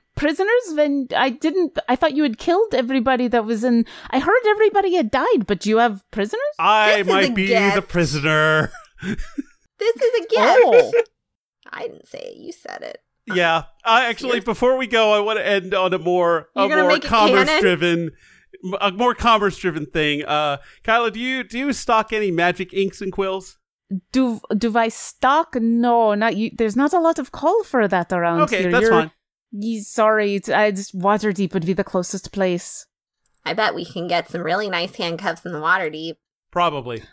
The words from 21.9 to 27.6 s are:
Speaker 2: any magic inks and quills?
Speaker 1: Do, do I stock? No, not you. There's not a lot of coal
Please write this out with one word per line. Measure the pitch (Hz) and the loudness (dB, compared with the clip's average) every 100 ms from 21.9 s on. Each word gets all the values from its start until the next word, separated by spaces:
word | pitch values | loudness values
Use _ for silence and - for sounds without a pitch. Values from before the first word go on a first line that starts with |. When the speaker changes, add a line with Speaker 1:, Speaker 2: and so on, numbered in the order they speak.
| 226 214 | 0 0
Speaker 2:
any | 220 208 | -2 -2
magic | 165 175 175 185 | 0 0 -2 -6
inks | 185 196 - | -4 -4 -4
and | 196 | -10
quills? | 185 190 190 185 - _ _ - 190 - | -4 -4 -4 -10 -20 _ _ -10 -10 -4
Speaker 1:
Do, | 254 262 220 - 214 | 0 0 -2 -4 -2
do | 233 226 | 0 0
I | 226 | -2
stock? | - - - 262 294 330 254 | -4 -14 -2 2 2 0 -2
No, | 226 233 240 233 220 | 0 2 2 4 4
not | 208 226 196 | 2 0 0
you. | 220 - | -4 -2
There's | 226 220 | -2 0
not | 285 | 2
a | 370 | 2
lot | 330 330 | 2 0
of | 262 | -6
coal | - 302 440 | -4 0 0